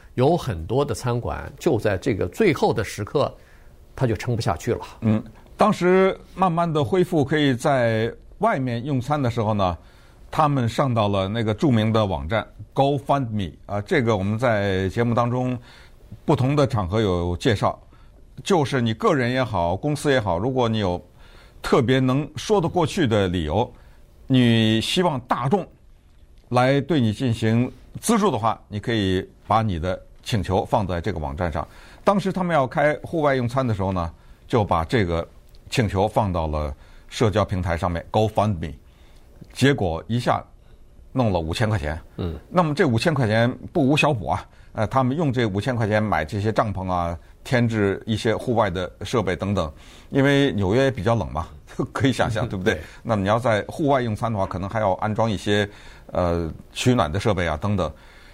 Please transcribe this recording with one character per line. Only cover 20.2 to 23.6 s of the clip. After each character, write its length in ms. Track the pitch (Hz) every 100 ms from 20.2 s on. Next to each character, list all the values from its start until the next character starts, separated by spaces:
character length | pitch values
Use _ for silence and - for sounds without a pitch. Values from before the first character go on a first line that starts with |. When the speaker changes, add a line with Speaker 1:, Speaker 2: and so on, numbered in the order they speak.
Speaker 2:
好， 180 | 104 85
如 140 | 110
果 180 | 127 117
你 80 | 110
有 260 | 98 87 - - - - - -
特 220 | - 180
别 180 | 120 131
能 300 | 131 131 156 -
说 260 | - 208
得 80 | 165
过 160 | 180 160
去 220 | - 143
的 200 | 107 98
理 180 | 90 76
由， 240 | 87